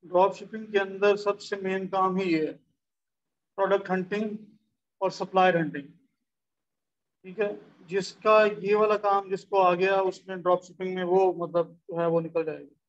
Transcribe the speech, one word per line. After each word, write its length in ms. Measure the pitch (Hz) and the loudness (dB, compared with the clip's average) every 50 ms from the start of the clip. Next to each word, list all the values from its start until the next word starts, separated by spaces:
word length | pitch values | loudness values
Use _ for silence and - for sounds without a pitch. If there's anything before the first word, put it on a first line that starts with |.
| _ 165 | _ 0
Drop 240 | 175 180 185 196 180 | 2 2 2 2 0
shipping 320 | - 208 196 220 220 220 | -6 -16 -14 -14 -14 -14
के 120 | 208 208 196 | -2 -2 -2
अंदर 380 | 196 190 190 190 202 208 202 202 | -2 -2 -4 0 2 2 2 2
सबसे 380 | - 208 202 202 - - 202 202 | 0 -4 -4 -4 -6 -10 -10 -6
main 280 | 190 190 190 190 190 170 | -4 -4 -4 -4 -6 -4
काम 280 | 190 190 190 190 185 | -2 0 0 0 0
ही 80 | 185 196 | -2 0
ये 220 | 180 165 160 156 | 0 0 0 -2
है, 60 | 143 160 - _ _ _ _ _ _ _ _ _ _ _ _ _ _ _ _ _ _ _ - | -4 -6 -12 _ _ _ _ _ _ _ _ _ _ _ _ _ _ _ _ _ _ _ -2
product 320 | 196 190 196 196 196 - | 0 0 0 0 0 -2
hunting 460 | 185 185 180 - 202 208 220 214 208 - - - _ _ _ _ _ _ _ _ _ _ | -4 -4 -4 -4 -4 -4 -4 -6 -8 -10 -14 -20 _ _ _ _ _ _ _ _ _ _
और 100 | 196 185 | -4 -4
सप्लायर 440 | 180 - 196 190 - 190 185 185 170 170 | -4 -6 -10 -2 2 4 4 4 4 2
हंटिंग। 300 | 160 147 139 143 139 - - _ _ _ _ _ _ _ _ _ _ _ _ _ _ _ _ _ _ _ _ _ _ _ _ _ _ | 0 -2 -4 -10 -14 -14 -20 _ _ _ _ _ _ _ _ _ _ _ _ _ _ _ _ _ _ _ _ _ _ _ _ _ _
ठीक 160 | 185 185 - | -16 -4 -4
है, 80 | 208 208 208 - - - _ _ - 160 | -4 -4 -4 -8 -14 -20 _ _ -14 -6
जिसका 540 | 175 196 185 - - _ - 214 214 214 214 | -4 -4 -4 -4 -12 _ 2 6 6 6 6
ये 300 | 208 202 - 175 196 208 | 4 0 -2 0 0 2
वाला 220 | 208 214 214 208 208 | 4 4 2 2 0
काम 300 | 208 202 196 196 196 190 | 2 2 0 0 0 -2
जिसको 280 | 196 185 - _ 208 196 | -8 -8 -6 _ 2 4
आ 140 | 185 180 180 | 4 4 4
गया, 260 | 175 190 190 196 196 | 2 2 2 2 2
उसमें 400 | 190 185 185 - _ 185 190 180 | 0 -2 -4 -6 _ -12 -12 -4
drop 200 | 170 180 180 180 | 0 2 2 2
shipping 320 | 180 - 175 _ 185 185 185 | 0 -10 -12 _ -8 -6 -4
में 60 | 185 185 | -4 -2
वो, 280 | 175 180 190 190 185 170 170 | 2 2 4 4 4 2 -2
मतलब, 400 | 170 160 156 175 170 170 - _ _ - | -6 -2 -2 -2 -2 -2 -6 _ _ -10
जो 100 | 175 170 | -6 -2
है, 60 | 170 170 | -2 0
वो 120 | 165 170 | 0 0
निकल 240 | 165 160 165 170 160 | -2 -2 -4 -4 -4
जाएगी। 320 | 156 147 147 143 139 _ _ _ | -4 -8 -10 -14 -20 _ _ _